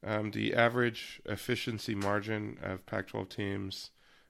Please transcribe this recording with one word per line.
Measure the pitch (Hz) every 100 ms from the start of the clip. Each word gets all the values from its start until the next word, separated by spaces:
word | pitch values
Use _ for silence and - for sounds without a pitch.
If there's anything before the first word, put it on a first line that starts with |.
Um, | - 107 107
the | 110 107
average | - 117 120 120 110 - -
efficiency | - 104 - 120 - 110 -
margin | 101 98 104 104 110 107 107
of | 95 92 -
Pac-twelve | 104 98 107 98
teams, | - 101 98 98 - - _ - -